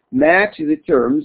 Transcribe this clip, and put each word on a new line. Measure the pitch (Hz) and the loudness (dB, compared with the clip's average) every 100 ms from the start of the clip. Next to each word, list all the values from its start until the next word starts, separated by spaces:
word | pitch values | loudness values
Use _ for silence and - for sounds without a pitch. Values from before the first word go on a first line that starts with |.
| _ | _
Match | 127 151 180 208 - | -2 2 2 0 -4
the | 151 151 | -6 -6
terms | - 139 120 147 | 0 0 0 -2